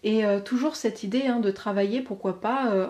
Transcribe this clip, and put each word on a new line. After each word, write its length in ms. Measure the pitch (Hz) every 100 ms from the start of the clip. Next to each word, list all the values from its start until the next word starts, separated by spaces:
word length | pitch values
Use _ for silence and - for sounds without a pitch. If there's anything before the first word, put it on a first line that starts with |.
Et, 220 | 208 220 208
euh, 140 | 202
toujours 360 | 202 247 302 302
cette 260 | 226 214
idée, 240 | 196 247 269
hein, 140 | 240
de 100 | 208
travailler, 520 | 196 214 202 202 247
pourquoi 400 | 262 196 190 185
pas, 300 | 220 262 254
euh, 180 | 196